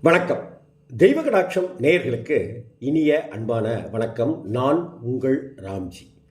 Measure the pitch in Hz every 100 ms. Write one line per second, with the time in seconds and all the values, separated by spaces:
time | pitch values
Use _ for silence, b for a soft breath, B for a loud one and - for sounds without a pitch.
0 | 160 175 180 123 - - _ _ _ 117
1 | 196 302 311 208 185 185 185 - 131 175
2 | 127 117 117 143 104 117 - _ 127 156
3 | 151 151 - 101 113 113 110 110 85 110
4 | 113 117 117 160 95 120 131 160 170 -
5 | 117 127 131 135 - - 95 98 90 -
6 | - _ _